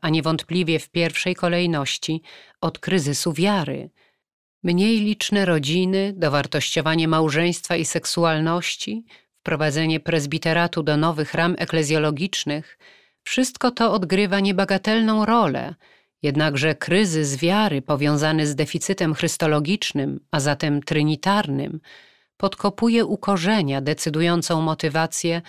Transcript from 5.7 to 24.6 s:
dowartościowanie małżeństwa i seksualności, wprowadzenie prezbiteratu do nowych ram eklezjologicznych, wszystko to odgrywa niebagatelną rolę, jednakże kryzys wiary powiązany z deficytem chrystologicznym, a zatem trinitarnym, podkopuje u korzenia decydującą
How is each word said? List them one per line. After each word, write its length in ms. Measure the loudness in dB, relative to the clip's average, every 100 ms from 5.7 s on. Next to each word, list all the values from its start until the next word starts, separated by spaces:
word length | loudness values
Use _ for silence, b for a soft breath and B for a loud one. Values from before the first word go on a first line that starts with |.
| 0 2 0 -2 -2
dowartościowanie 920 | 0 0 0 -2 -2 -2 0 2 2
małżeństwa 680 | 2 2 2 0 -2 -4 -4
i 100 | -2
seksualności, 1200 | -4 -4 0 2 2 0 0 -2 -6 -8 -10 -10 b b _
wprowadzenie 600 | -4 -2 0 0 0 0
prezbiteratu 840 | 0 -2 0 -2 0 2 2 0
do 140 | 0 2
nowych 360 | 2 0 -2
ram 220 | 0 0 0
eklezjologicznych, 1200 | -2 0 2 2 2 0 -4 -4 -4 -6 -8 -20 b b b b
wszystko 480 | -6 -2 -2 0 -2
to 220 | 2 2
odgrywa 460 | 2 0 0 2 2
niebagatelną 840 | 2 2 0 0 0 2 2 2 2
rolę, 500 | 4 2 0 -6 -12 b b b b
jednakże 540 | -2 2 2 2 0 0
kryzys 640 | 0 2 2 2 -2 0
wiary 440 | 0 2 2 0
powiązany 640 | -2 0 2 2 2 2 0
z 80 | 0
deficytem 580 | -2 -2 -2 -2 0
chrystologicznym, 1080 | 0 -2 0 2 2 0 -2 -2 -2 -4 -6 -6
a 80 | -2
zatem 440 | 0 0 0 -2
trinitarnym, 960 | -2 0 0 0 0 0 0 -4 -6 -10 B B B B B -4
podkopuje 680 | -4 -2 -4 0 2 2 2
u 120 | -2
korzenia 640 | 0 0 2 2 2 0
decydującą 800 | -2 -2 -2 0 2 2 0 0